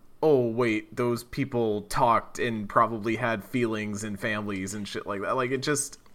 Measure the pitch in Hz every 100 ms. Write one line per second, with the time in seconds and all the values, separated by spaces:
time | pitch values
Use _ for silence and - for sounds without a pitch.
0 | - - 156 139 120 113 120 107 - -
1 | 123 117 - - 135 120 113 104 98 -
2 | 123 110 - - 120 110 101 127 110 113
3 | 107 113 120 113 - 127 117 110 104 101
4 | 107 98 117 107 104 98 95 104 98 113
5 | - 101 98 127 123 131 123 143 - -
6 | -